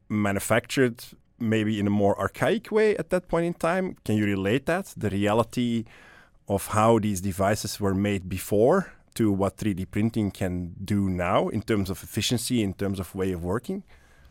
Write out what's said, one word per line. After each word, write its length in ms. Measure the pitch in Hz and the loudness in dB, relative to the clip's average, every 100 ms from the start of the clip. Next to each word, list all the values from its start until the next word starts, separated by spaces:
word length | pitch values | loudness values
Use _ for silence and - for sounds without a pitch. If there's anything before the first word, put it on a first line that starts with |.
| _ | _
manufactured 960 | 107 104 98 - 110 - - 127 113 - - _ _ | -2 0 0 2 0 0 2 2 0 -16 -20 _ _
maybe 440 | 113 110 107 107 | 0 2 2 0
in 60 | 101 | 2
a 20 | |
more 280 | 104 101 98 | 4 4 2
archaic 540 | 98 - 131 208 - | -2 0 0 0 0
way 240 | 214 214 202 | 2 2 0
at 140 | 165 | -2
that 180 | 180 - | -4 -2
point 180 | 170 170 | -2 -2
in 100 | 170 | -2
time. 420 | 165 190 185 - - | -2 0 -4 -6 -2
Can 100 | 107 | 0
you 100 | 104 | 0
relate 420 | 98 95 131 - | 0 0 0 0
that, 260 | 127 - - | -4 -4 -6
the 140 | 104 | -4
reality 760 | 95 101 110 117 - 120 117 107 - - - - _ - | 0 2 2 0 -2 -2 -2 -6 -16 -20 -20 -20 _ -4
of 200 | 98 - | -4 0
how 300 | 107 110 117 | 2 6 4
these 220 | 104 95 | 2 -2
devices 580 | 98 90 98 107 107 - | -4 0 0 0 -4 -4
were 160 | 101 | 0
made 360 | 95 104 98 92 | 0 0 -2 -4
before 640 | 92 - 104 120 190 - - _ - | -8 -2 4 4 4 0 -12 _ 0
to 140 | 110 | 2
what 280 | 98 95 - | 2 0 -2
three 160 | 104 | -4
D 120 | 92 92 | -4 -4
printing 460 | 104 113 113 101 | -2 -2 0 -4
can 440 | - 95 90 87 87 | -2 -4 -4 -8 -10
do 280 | 98 101 98 | -2 0 0
now 400 | 90 87 117 180 | 0 0 2 0
in 120 | 110 | -4
terms 280 | - 107 92 | -2 -2 0
of 140 | 92 | -6
efficiency, 600 | - - - 120 - 123 | -6 -4 -2 -2 0 0
in 100 | 101 | 0
terms 280 | 90 98 98 | -2 -4 -4
of 120 | 90 | -6
way 200 | 98 95 | -4 -2
of 100 | 90 | -2
working? 400 | 87 110 - 196 - - _ - - | -2 -4 -4 -8 -10 -20 _ -20 -10